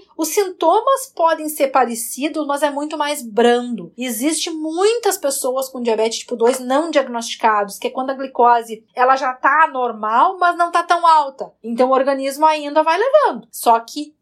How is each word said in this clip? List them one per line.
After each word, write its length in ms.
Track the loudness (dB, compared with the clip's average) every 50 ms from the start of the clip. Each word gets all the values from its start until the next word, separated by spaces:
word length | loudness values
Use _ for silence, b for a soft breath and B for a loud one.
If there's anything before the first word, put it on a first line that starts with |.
| B B B
os 120 | -6 -6 -2
sintomas 840 | 0 -2 -2 -2 -2 0 2 2 2 4 2 2 0 0 -2 -8 _
podem 360 | 0 2 2 2 0 -4 -8
ser 180 | -2 -2 -2 0
parecidos, 800 | 2 2 2 2 -2 -6 -8 -10 -8 -6 -6 -6 -4 -6 -4
mas 160 | -4 -2 -2 -2
é 80 | -2
muito 260 | -2 -4 -6 -6 -6
mais 240 | -6 -4 -4 -4 -6
brando. 720 | -8 -4 0 2 4 4 4 2 0 -4 -8 -10 -10 -14 -12 -10
Existe 500 | -8 -8 -6 -2 -2 -2 -2 -2 -4 -6
muitas 680 | -8 -8 -8 -6 -2 0 2 2 2 2 0 -2 -2 0
pessoas 500 | -2 -4 -4 -2 -4 -4 -2 -4 -6 -6
com 140 | -8 -6 -2
diabetes 380 | -2 0 0 0 -2 -2 -6
tipo 160 | -8 -10 -4
dois 220 | 0 2 2 2 0
não 320 | -2 0 0 0 0 0
diagnosticados, 840 | 0 0 0 0 -6 -8 -8 -8 -8 0 0 2 2 2 0 -2 -6
que 120 | -8 -8 -6
é 20 |
quando 200 | -6 -4 -6 -6
a 40 | -6
glicose, 680 | -6 -8 -8 0 4 4 6 6 4 0 -4 -12 -14 _ _ _
ela 200 | 0 2 2 2
já 200 | 2 0 -4 -4
tá 340 | 0 0 2 4 4 2 2
normal, 680 | 2 -2 -4 -4 -4 -4 -4 0 2 2 2 2 2 2
mas 180 | 0 0 2
não 140 | 0 -2 0
tá 120 | 0 -2 0
tão 240 | 0 0 2 4
alta. 460 | 4 4 4 4 0 -6 -10 -14 -14 -14 _ -10
Então, 280 | -8 0 0 2 2
o 20 | 4
organismo 540 | 2 2 2 0 -2 -4 -6 -2 2 2
ainda 360 | 2 2 2 -4 -2 0 0 2
vai 160 | 2 2 0
levando. 480 | 0 4 4 4 4 4 0 -4 -10 _ -16
Só 260 | -2 2 4 4 4
que, 340 | 2 -6 -12 -12 -12 -12 _ _